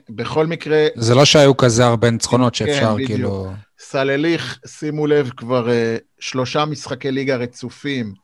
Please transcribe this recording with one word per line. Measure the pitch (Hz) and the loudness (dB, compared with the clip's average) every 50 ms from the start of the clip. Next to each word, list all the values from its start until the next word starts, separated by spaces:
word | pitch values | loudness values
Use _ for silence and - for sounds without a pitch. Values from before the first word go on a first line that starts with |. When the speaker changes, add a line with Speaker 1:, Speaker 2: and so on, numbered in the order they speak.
| _ - | _ -14
Speaker 1:
בכל | 113 101 117 113 - 156 160 | -12 -10 -10 -4 -2 -2 -2
מקרה | 165 170 165 - 147 156 156 151 151 - | -2 -4 -6 -4 -2 0 2 2 0 0
Speaker 2:
זה | 113 113 113 120 | -2 0 4 4
לא | 127 147 | 6 6
שהיו | 147 - 156 143 139 135 | 6 6 6 6 6 6
כזה | - 131 123 113 113 123 | 6 4 4 4 4 4
הרבה | 120 117 113 110 120 | 4 4 4 2 2
ניצחונות | 117 113 - - - 120 127 120 - | 2 0 0 0 2 2 2 2 0
Speaker 1:
כן, | - 110 | -2 -2
Speaker 2:
שאפשר, | - 143 139 131 110 107 | -2 0 0 0 0 0
Speaker 1:
בדיוק. | 107 135 127 | -2 -2 -4
Speaker 2:
כאילו | 107 104 101 101 98 98 95 95 95 104 104 _ _ _ | -4 -4 -4 -4 -4 -6 -8 -10 -12 -14 -18 _ _ _
Speaker 1:
סלליך, | - - - 139 135 135 139 143 151 170 165 151 127 123 - - - | -14 -6 -4 -2 -2 0 0 0 0 0 -2 -2 -4 -8 -12 -14 -18
שימו | - - - 160 151 151 151 151 | -20 -14 -10 -8 -6 -4 -2 0
לב, | 147 147 147 143 123 123 | 2 2 2 0 -2 -6
כבר, | - 120 117 127 123 113 120 | -10 -6 -2 -2 0 0 0
אה, | 120 117 117 113 113 113 - _ _ _ | 0 0 0 -2 -4 -6 -8 _ _ _
שלושה | - - - 131 127 123 - 156 147 | -12 -8 -4 -4 -4 -2 -2 -2 -2
משחקי | 151 147 131 - - 139 127 - 139 | -2 -4 -8 -10 -10 -10 -8 -6 -6
ליגה | 131 135 135 135 135 | -4 -4 -2 -2 -2
רצופים | 120 120 120 - - - 120 - - - 147 139 131 117 104 98 - | -4 -4 -8 -10 -12 -16 -16 -14 -12 -10 -8 -6 -6 -6 -8 -12 -16